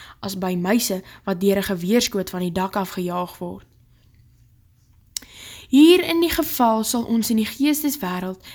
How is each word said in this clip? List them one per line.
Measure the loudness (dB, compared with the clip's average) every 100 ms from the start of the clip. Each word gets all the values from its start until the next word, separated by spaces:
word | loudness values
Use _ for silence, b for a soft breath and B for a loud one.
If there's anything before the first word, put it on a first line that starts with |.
| B B
as | -10 -6
by | -4
muise | -2 2 2 0 -6 B B
wat | -6 0
deur | 2 2
'n | 0
geweerskoot | -4 0 0 0 -4 -6
van | -6
die | -4
dak | -2 -4 -4
af | -6
gejaag | -6 -6 -4 -6 -10
word. | -14 -14 -20 _ _ _ _ _ _ _ _ _ _ _ _ _ _ -18 B B B B B
Hier | 6 8 8
in | 4 0
die | 0
geval | 0 -2 0 2 2
sal | 0 -2 0
ons | 0 2
in | 0
die | 0
geesteswêreld | 0 0 2 -2 -4 -4 -4 -6 -10 B